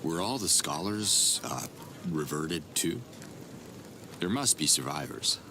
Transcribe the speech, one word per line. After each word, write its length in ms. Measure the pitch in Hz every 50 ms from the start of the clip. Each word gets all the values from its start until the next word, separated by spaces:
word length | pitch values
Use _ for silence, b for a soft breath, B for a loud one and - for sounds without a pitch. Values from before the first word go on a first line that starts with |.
| -
Were 180 | 78 82 85
all 160 | 92 107 127
the 100 | - 98
scholars, 920 | 82 - - - 78 71 76 85 101 104 104 107 98 - - - - - - -
uh, 240 | 120 - - - - - - - - - - - 92
reverted 540 | 82 78 76 69 73 76 78 80 87 80 73 - -
too? 260 | - - 82 85 - 123 - - - - - - - - - - - - - - - - - - - - - - -
There 100 | 87 90
must 280 | 107 139 139 123 -
be 100 | - 76
survivors. 720 | 71 - - 65 67 73 73 71 64 - - - - - - - -